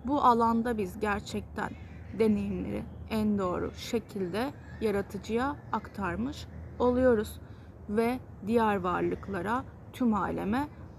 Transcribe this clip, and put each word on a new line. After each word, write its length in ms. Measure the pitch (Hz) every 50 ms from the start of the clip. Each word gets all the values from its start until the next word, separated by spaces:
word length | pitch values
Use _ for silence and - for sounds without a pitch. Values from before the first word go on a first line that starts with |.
| -
bu 180 | 233 285 285 269
alanda 540 | 254 240 233 233 226 226 233 226 247 240 214
biz 220 | 202 180 185 202
gerçekten 720 | 208 214 202 208 214 - - 208 - - - - 202 - - - - - - - - - - 190
deneyimleri 640 | 220 220 214 202 202 202 190 180 196 - 202 208 233 - - - - -
en 280 | 220 220 214 214 208 202
doğru 340 | 190 180 175 165 165 156
şekilde 840 | - - - - - 226 - - - 208 190 175 175 208 247 285 - - - - - -
yaratıcıya 760 | 220 214 196 202 202 - - 196 - - 214 233 254 277 294 285 - -
aktarmış 760 | - 320 - - - - 196 180 170 180 226 269 294 - - - - - - - - -
oluyoruz. 640 | - 247 247 247 262 254 240 208 220 - - - - - - - - - - - - -
Ve 300 | 208 214 226 233 254 262 - - - - - 190
diğer 280 | 233 233 220 220 202
varlıklara, 880 | 196 175 185 175 175 175 175 175 - - 190 196 185 175 202 226 254 269 - - - - - -
tüm 200 | - 254 233 214
aleme 540 | 202 175 165 165 170 170 185 214 262 294 294 - - - - -